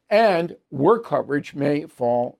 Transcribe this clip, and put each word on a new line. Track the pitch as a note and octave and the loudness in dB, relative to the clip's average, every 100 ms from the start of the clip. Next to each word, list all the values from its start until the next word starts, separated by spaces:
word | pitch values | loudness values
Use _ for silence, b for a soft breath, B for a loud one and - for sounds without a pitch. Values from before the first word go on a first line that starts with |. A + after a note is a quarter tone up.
| _ | _
and | G3+ A3+ E3+ E3+ - _ | 2 4 2 -2 -8 _
work | C3+ D3+ A3+ - | 0 2 2 0
coverage | C#3+ - C#3+ - | -4 -2 -6 -6
may | C#3+ C#3+ D3 D#3 | -4 -2 -2 -6
fall | - A#2+ A#2+ A#2+ | -6 -2 -2 -4